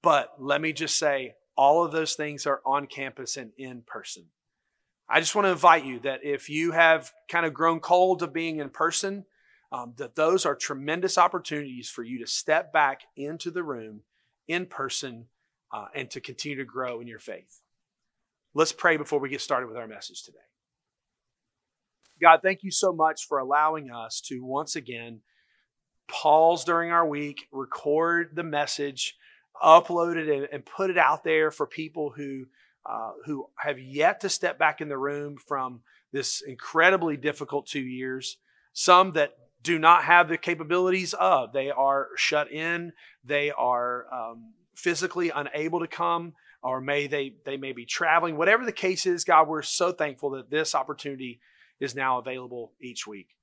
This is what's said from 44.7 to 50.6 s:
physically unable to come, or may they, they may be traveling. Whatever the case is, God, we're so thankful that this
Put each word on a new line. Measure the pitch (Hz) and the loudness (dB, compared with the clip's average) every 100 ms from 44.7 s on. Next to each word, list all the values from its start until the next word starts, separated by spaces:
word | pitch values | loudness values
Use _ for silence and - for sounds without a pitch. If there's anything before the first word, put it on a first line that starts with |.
physically | - 180 170 185 180 170 | -6 -4 -2 -4 -4 -4
unable | 143 143 151 160 165 | -4 -6 -6 -4 -4
to | 165 | -6
come, | - 175 170 170 156 _ _ | -4 -2 -2 -4 -16 _ _
or | 127 131 | -6 -6
may | 131 143 143 | -2 -2 -2
they, | 143 135 110 - | -4 -6 -10 -10
they | 135 | -10
may | 135 | -10
be | 123 117 | -12 -8
traveling. | - 170 165 170 151 | -4 2 4 2 0
Whatever | 175 220 247 | 2 2 0
the | |
case | - 190 185 185 | -4 -2 -2 -2
is, | 175 | -2
God, | 175 165 156 | 6 6 6
we're | 156 | 0
so | - - 175 | -4 -2 -2
thankful | 180 151 131 143 | 0 -4 -4 -6
that | 135 117 | -6 -4
this | 147 | -2